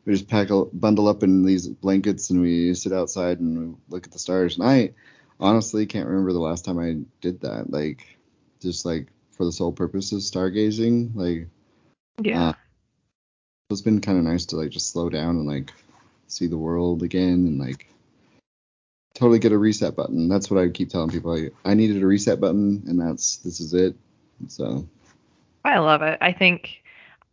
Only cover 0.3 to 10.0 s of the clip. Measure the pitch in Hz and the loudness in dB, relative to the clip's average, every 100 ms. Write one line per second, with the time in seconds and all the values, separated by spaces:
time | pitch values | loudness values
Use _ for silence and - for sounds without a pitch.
0.3 | 107 101 98 - 87 110 107 104 101 95 | 0 2 2 0 0 2 4 4 4 4
1.3 | 95 95 92 87 - 95 95 101 92 - | 6 4 2 -2 -4 0 2 0 -2 0
2.3 | 92 87 85 87 87 95 92 82 95 87 | 2 2 2 0 -2 -2 -2 -2 -2 -2
3.3 | 85 82 82 82 - - 90 - - - | -2 -2 -4 -8 -12 -14 -14 -14 -12 -4
4.3 | 92 90 87 117 135 - - - _ _ | 0 0 0 2 4 2 -6 -20 _ _
5.3 | - 95 110 110 107 104 107 - 95 92 | -2 2 2 0 -4 -4 -4 -4 -2 0
6.3 | 87 80 85 95 85 85 78 - _ 87 | 0 -2 -4 -6 -4 -4 -6 -8 _ -8
7.3 | 90 62 55 - 73 76 69 - _ _ | -6 -8 -8 -6 -4 -4 -8 -18 _ _
8.3 | _ _ _ 90 - 87 80 67 _ _ | _ _ _ -8 -6 -6 -6 -8 _ _
9.3 | - 85 82 87 85 87 95 | -4 -4 -2 -4 -4 -6 -4